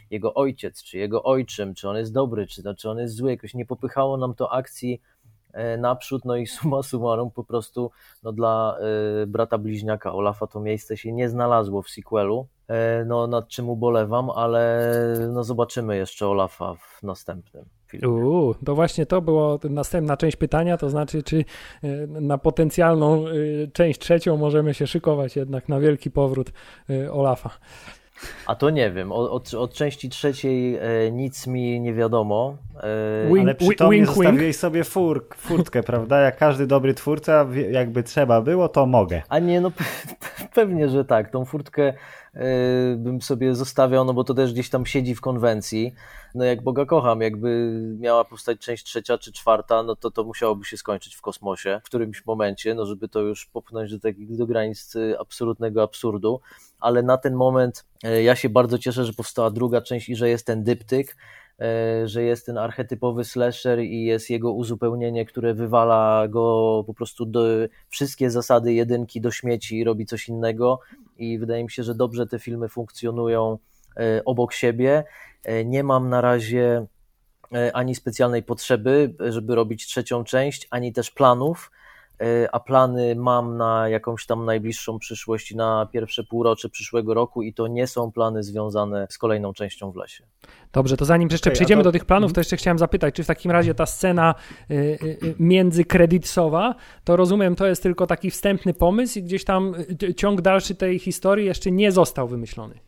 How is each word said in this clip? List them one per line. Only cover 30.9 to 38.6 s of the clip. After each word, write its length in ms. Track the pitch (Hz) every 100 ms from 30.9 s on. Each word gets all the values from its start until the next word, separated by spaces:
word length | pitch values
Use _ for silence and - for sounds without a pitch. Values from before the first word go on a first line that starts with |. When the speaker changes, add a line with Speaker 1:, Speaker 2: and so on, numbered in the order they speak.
| 113 113
Speaker 1:
nic 340 | 120 135 - 127
mi 340 | 127 123 120
nie 140 | 120
wiadomo, 640 | 113 117 113 104 104 131 143 - -
e, 460 | 107 110 107 107 131
Speaker 2:
Wink, 120 | 190
Speaker 3:
Ale 140 | 185
Speaker 2:
wink, 40 | - 175
Speaker 3:
przytomnie 260 | 208 170 208
Speaker 2:
wink, 80 | 208
wink. 80 | 202
Speaker 3:
zostawiłeś 400 | 175 139 160 143
sobie 260 | 175 165
fur-, 420 | 160 190 170 139 - -
furtkę, 460 | - 170 165 123
prawda? 380 | 113 120 113 139
Jak 160 | 135 -
każdy 300 | 156 135 135
dobry 280 | 139 135
twórca, 500 | 131 - 151 - 156
wie-, 260 | 135 131 104
jakby 320 | 127 120 120
trzeba 400 | 120 - 131 113
było, 260 | 117 180